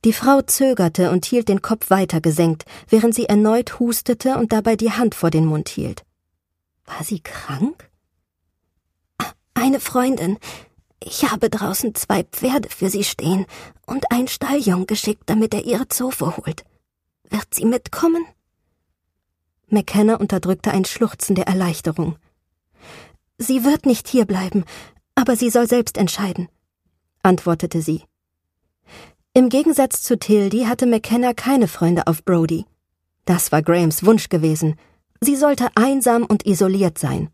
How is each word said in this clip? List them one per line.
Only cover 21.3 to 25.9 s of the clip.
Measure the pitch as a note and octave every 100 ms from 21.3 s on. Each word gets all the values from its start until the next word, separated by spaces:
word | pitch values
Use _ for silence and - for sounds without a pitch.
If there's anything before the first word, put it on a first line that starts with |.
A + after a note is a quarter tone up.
| F#3
der | -
Erleichterung. | F#3 F3 D#3+ E3+ D#3+ D#3+ D#3+ _ _ _ _ _ _ - - - _ _ _
„Sie | A#3 C4 B3
wird | D4+ C#4
nicht | A#3 -
hierbleiben, | B3+ G#3+ F#3+ F#3 G#3 E3 - - _ _ -
aber | B3+ A#3
sie | B3
soll | A#3+ A#3+
selbst | B3 A#3